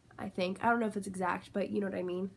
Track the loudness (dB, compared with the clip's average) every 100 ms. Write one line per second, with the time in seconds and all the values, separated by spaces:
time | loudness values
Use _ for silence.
0 | -20 -10 -6 -2 0 2 4 4 2 0
1 | -4 -2 0 0 -2 -2 0 0 0 -2
2 | -2 -2 -4